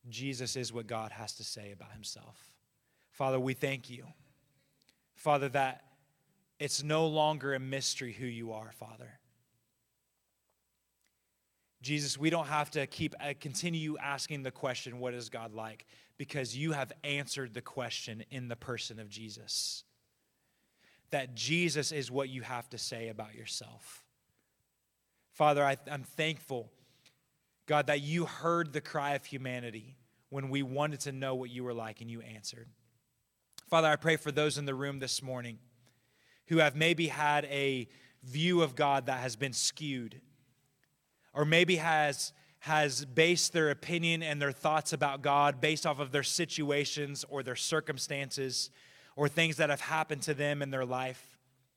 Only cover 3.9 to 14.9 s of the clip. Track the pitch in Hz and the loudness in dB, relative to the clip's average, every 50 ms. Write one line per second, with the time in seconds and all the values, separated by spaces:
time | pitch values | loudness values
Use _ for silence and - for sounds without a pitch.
3.9 | 123 123 - - - _ _ _ _ _ _ _ _ _ _ _ _ _ _ _ | -16 -16 -16 -18 -20 _ _ _ _ _ _ _ _ _ _ _ _ _ _ _
4.9 | _ _ _ _ _ - - 156 147 143 139 135 120 143 135 131 131 - - _ | _ _ _ _ _ -4 2 4 4 4 2 0 0 0 0 0 -2 -8 -18 _
5.9 | _ _ _ _ _ _ _ _ _ _ _ _ _ _ 147 139 - - - 151 | _ _ _ _ _ _ _ _ _ _ _ _ _ _ -4 -4 -2 -2 0 2
6.9 | 156 156 165 160 151 156 151 151 156 147 135 139 135 131 131 131 135 135 131 - | 2 4 4 4 4 4 4 4 2 0 -2 -2 -2 -2 -2 -4 -4 -2 -2 -2
7.9 | - - 135 120 107 104 131 123 120 113 117 113 110 107 110 110 - - - 107 | -2 -2 -6 -8 -8 -8 -8 -6 -6 -6 -8 -8 -8 -10 -10 -14 -16 -16 -18 -18
8.9 | 113 113 123 117 120 _ _ _ _ _ _ _ _ _ _ _ _ _ _ _ | -16 -18 -18 -20 -20 _ _ _ _ _ _ _ _ _ _ _ _ _ _ _
9.9 | _ _ _ _ _ _ _ _ _ _ _ _ _ _ _ _ _ _ _ _ | _ _ _ _ _ _ _ _ _ _ _ _ _ _ _ _ _ _ _ _
10.9 | _ _ _ _ _ _ _ _ _ _ _ _ _ _ _ _ _ _ 123 127 | _ _ _ _ _ _ _ _ _ _ _ _ _ _ _ _ _ _ -4 -2
11.9 | 147 147 143 139 117 135 147 160 165 170 156 135 151 151 147 - - 156 135 131 | -2 -2 0 -2 -4 0 0 2 2 2 0 0 0 -2 -2 0 -2 -4 -4 -4
12.9 | - - 165 151 - - - 143 143 143 - 147 131 - - 175 165 160 156 151 | -4 -4 -4 -4 -4 -6 -8 -8 -8 -8 -10 -8 -6 -4 -4 -2 -2 -2 -2 -4
13.9 | 151 - - 143 143 135 - - 156 139 135 131 123 - - 135 127 - - 127 | -6 -6 -6 -6 -6 -6 -6 -8 -8 -6 -6 -8 -6 -4 -4 -2 -2 -4 -6 -10